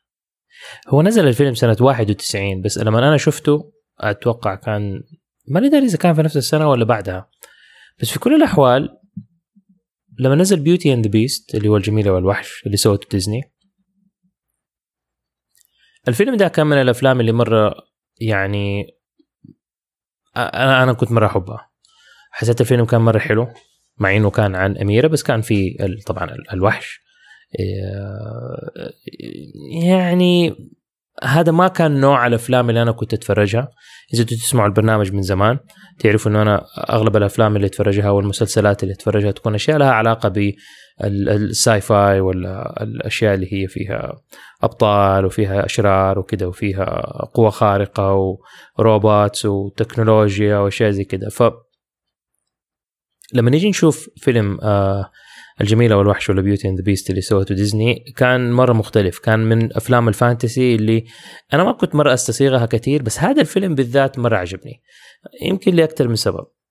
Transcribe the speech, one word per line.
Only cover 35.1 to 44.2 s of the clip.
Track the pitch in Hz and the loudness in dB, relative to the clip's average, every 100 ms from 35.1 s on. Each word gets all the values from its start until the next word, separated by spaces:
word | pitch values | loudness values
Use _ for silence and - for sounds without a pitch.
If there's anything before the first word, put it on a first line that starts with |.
من | 101 | -2
زمان، | 95 95 107 135 - _ - - | -2 0 0 0 -6 _ -20 -2
تعرفوا | 110 104 110 | 0 2 2
إنه | 104 | 0
أنا | 107 101 - - - | 2 0 -4 -12 -4
أغلب | 113 110 104 | 0 2 2
الأفلام | 101 - 110 104 | 0 0 0 2
اللي | 98 | -2
أتفرجها | - 104 101 101 | -2 -2 0 0
والمسلسلات | 101 101 101 107 - 101 101 | 0 0 -2 -2 0 0 0
اللي | 98 | -4
أتفرجها | 98 - 104 101 | -6 -2 0 -2
تكون | 98 113 107 | -4 -4 -4
أشياء | - 156 | 0 2
لها | 139 | 4
علاقة | 113 110 113 104 | 4 2 0 -2
بال-، | 98 101 98 - - _ - | 0 -2 -4 -14 -20 _ -8
ال-، | 101 101 98 | -4 -2 0
الساي | 104 104 110 123 107 | 0 -2 0 0 0
فاي | - 104 101 98 | 2 2 4 2
ولا | 95 92 90 95 - - | 0 -2 -6 -10 -10 -10
الأشياء | 110 117 - - 110 | -10 -8 -8 -2 0
اللي | 98 95 | 0 -4
هي | 98 95 | -6 -6
فيها | - 98 55 - - | -8 -8 -8 -10 -14